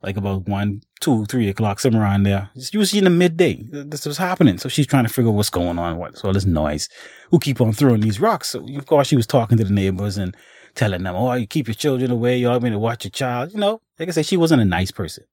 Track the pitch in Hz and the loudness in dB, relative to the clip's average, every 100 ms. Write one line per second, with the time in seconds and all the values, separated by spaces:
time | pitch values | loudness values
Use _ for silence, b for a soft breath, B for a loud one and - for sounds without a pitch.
0 | 92 98 101 95 95 98 104 101 _ _ | -6 -6 -4 -4 -4 -4 -4 -6 _ _
1 | - 117 104 131 107 98 107 101 135 113 | 0 0 0 -2 -2 0 -2 0 0 2
2 | 104 98 101 98 98 127 127 208 196 202 | 2 2 2 0 -4 -12 -6 0 0 4
3 | 190 170 180 165 170 107 107 143 143 151 | 4 4 2 2 0 0 -8 -14 -12 -10
4 | 151 147 180 180 147 127 131 - 139 135 | -8 -6 -4 4 4 2 -4 -2 0 2
5 | 117 - 117 104 101 87 87 85 85 82 | 0 0 2 2 0 -2 -2 -2 -4 -6
6 | 85 - 98 95 95 80 76 76 - B | -10 -8 -2 0 2 2 0 -2 -8 B
7 | B B B 175 - 123 117 107 143 117 | B B B 2 2 0 0 4 4 4
8 | 110 101 208 202 - 113 123 139 135 147 | 2 0 0 0 -4 -10 -10 -12 0 2
9 | 139 139 113 135 110 117 101 101 98 95 | 4 2 2 0 4 2 2 2 0 0
10 | 101 98 92 101 B B B - 107 92 | -4 -4 -6 -8 B B B -4 -2 -2
11 | 92 90 123 123 107 160 113 107 151 131 | -4 -2 -2 -2 -2 -4 -4 -2 -2 0
12 | 127 120 120 123 120 120 120 104 113 117 | 0 0 0 2 2 2 0 -2 -2 -4
13 | 101 - 131 120 147 214 202 226 _ _ | -10 -6 -4 -4 -6 -2 -2 -2 _ _
14 | 165 170 185 190 160 151 104 87 95 - | -4 -2 0 2 4 4 4 2 -2 -6
15 | 85 - _ | -10 -10 _